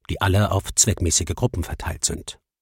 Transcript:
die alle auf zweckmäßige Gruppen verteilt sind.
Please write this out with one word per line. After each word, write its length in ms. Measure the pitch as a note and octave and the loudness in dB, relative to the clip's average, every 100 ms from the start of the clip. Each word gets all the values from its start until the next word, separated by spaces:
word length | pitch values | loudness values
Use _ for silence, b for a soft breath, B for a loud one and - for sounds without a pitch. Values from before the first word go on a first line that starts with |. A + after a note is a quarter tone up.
| - | -8
die 120 | - | 0
alle 320 | G2 F#2+ G#2 | 2 4 4
auf 200 | F#2+ - | 2 0
zweckmäßige 600 | - - F#2 F2 - E2+ | 2 2 2 0 0 -2
Gruppen 300 | - A#2+ F#2+ | -2 -2 -2
verteilt 400 | D#2+ - - - | -6 -6 -8 -4
sind. 340 | - - - - _ _ | -4 -6 -10 -18 _ _